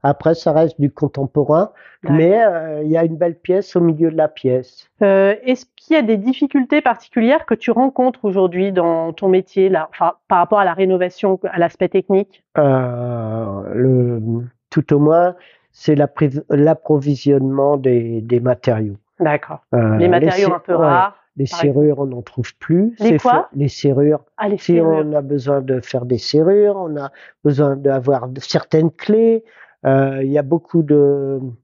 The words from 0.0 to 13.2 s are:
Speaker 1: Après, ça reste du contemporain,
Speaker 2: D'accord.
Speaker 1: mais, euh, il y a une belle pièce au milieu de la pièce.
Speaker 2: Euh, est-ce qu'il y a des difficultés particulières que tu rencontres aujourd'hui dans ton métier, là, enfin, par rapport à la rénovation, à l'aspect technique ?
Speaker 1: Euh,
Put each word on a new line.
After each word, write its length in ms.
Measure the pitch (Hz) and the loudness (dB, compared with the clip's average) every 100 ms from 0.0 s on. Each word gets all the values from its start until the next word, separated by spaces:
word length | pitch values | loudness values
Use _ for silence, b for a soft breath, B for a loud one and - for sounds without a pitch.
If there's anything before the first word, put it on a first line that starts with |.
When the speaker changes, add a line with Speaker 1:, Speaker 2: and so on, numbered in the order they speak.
Speaker 1:
Après, 320 | 143 143 160 165 | 0 0 0 0
ça 180 | - | 0
reste 260 | 156 160 - | 2 0 0
du 120 | 143 | -4
contemporain, 800 | - 143 - 135 151 135 151 202 b b b | -2 -6 -4 -4 -2 2 0 0 b b b
Speaker 2:
D'accord. 140 | 165 151 | 0 2
Speaker 1:
mais, 280 | 165 214 220 | 4 4 2
euh, 380 | 170 160 151 | 0 -6 -6
il 80 | 151 | -2
y 60 | 160 | 0
a 60 | |
une 140 | 165 160 | 0 -2
belle 200 | 170 165 | -4 -4
pièce 380 | - 185 196 180 | -2 -2 -2 0
au 60 | |
milieu 300 | 170 156 165 | 0 2 0
de 40 | 160 | 0
la 120 | 151 | -2
pièce. 600 | - 131 127 123 - _ _ | -2 -2 -2 -4 -20 _ _
Speaker 2:
Euh, 340 | 202 196 196 208 | 2 4 2 0
est-ce 220 | 254 254 - _ | -2 -4 -6 _
qu'il 200 | _ 311 | _ 0
y 40 | |
a 40 | |
des 140 | 220 214 | 2 0
difficultés 640 | 220 262 277 277 247 294 | -2 -2 -2 -2 0 0
particulières 680 | 294 233 - - 226 302 311 | 0 -4 -6 -2 2 0 0
que 80 | 220 | -4
tu 160 | - | -2
rencontres 520 | 226 269 269 254 247 | 0 0 0 -2 -2
aujourd'hui 480 | 208 190 185 180 196 | -4 0 0 0 -2
dans 400 | 185 170 165 165 | 0 0 -2 -4
ton 160 | 160 196 | -4 0
métier, 420 | 185 185 202 190 | 0 0 0 0
là, 180 | 175 156 | 0 -4
enfin, 240 | - 170 - _ | -2 -2 -2 _
par 100 | 180 | 0
rapport 220 | 175 208 | 2 2
à 60 | 190 | 0
la 80 | 170 | 0
rénovation, 640 | 190 185 180 - 202 190 180 | 0 0 -2 -2 -2 -2 -4
à 60 | 170 | -2
l'aspect 320 | 170 - 180 | -4 -2 -2
technique ? 540 | 190 185 196 202 _ _ - | -2 0 -2 -2 _ _ 0
Speaker 1:
Euh, 1040 | 143 131 127 120 123 120 | 2 2 -2 -6 -8 -6